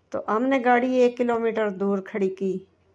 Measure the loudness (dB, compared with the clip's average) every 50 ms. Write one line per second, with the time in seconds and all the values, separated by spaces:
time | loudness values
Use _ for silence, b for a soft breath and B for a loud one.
0 | _ _ -10 -8 -4 -2 -2 0 2 2 0 2 4 4 4 4 2 2 2 4
1 | 4 2 2 0 0 0 0 0 0 -2 0 0 -2 -2 -2 -2 -2 -2 -2 -2
2 | -4 -6 -4 -2 -2 -2 -2 -4 -4 -4 -4 -6 -8 _ _ _ _ _